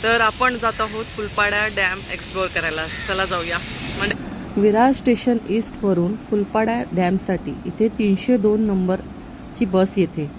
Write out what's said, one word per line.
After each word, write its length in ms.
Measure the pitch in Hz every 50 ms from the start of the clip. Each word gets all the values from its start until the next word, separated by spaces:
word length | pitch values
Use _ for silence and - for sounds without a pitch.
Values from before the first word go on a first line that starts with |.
| -
तर 180 | 220 233 233
आपण 360 | 226 214 214 - 254 254 247 233
जात 120 | 233 226 220 -
आहोत 260 | 220 214 208 214 226
फुलपाडा 640 | - - - 214 202 - - 208 202 202 208 214
डॅम 320 | 214 202 196 196 185 185 196 196 - -
एक्सप्लोअर 340 | 180 - - - 190 190
करायला. 380 | 175 - 175 160 165 156 160 160 165 165 - -
चला 180 | - 196 190 190
जाऊया. 320 | 185 185 175 170 170 170 175 - - - - - - -
म्हणजे 180 | - 196 208 - - - - - - - - - 208
विरार 300 | 202 214 202 220 240 262
स्टेशन 460 | 269 - - 254 240 - - 247 240 233 - -
ईस्टवरून 680 | 185 226 214 - - - - 196 190 175 175 180 214
फुलपाडा 680 | 226 - - 220 208 202 196 - 214 220 220 233 240 - -
डॅमसाठी 640 | - 175 180 180 185 190 - - 190 170 - 147 131 - -
इथे 220 | - - - 214
तीनशे 500 | 226 214 - 220 208 196 190 - - 247
दोन 240 | 240 196 214 214 214
नंबरची 1040 | 220 214 196 190 185 180 185 196 - - - - - - - - - - - - 240
बस 320 | 190 185 185 185 190 -
येते. 340 | 202 175 160 - - 151 143 -